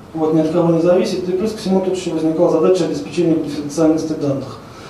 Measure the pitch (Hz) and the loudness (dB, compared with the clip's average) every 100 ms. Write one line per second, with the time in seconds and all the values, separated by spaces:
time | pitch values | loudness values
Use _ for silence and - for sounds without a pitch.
0 | - 160 156 160 156 170 170 165 175 185 | -12 -4 0 2 2 2 2 4 4 2
1 | - 180 180 180 214 - 185 190 185 - | 2 -2 -2 -2 -2 -4 0 0 0 -2
2 | 175 156 160 160 165 156 180 185 151 147 | -4 -2 0 2 2 4 4 2 0 -4
3 | - 175 165 151 143 147 143 - 156 156 | -4 -2 0 0 -2 -6 -6 0 2 2
4 | 156 147 143 127 117 - - - - | -2 -4 -2 -4 -6 -12 -16 -18 -18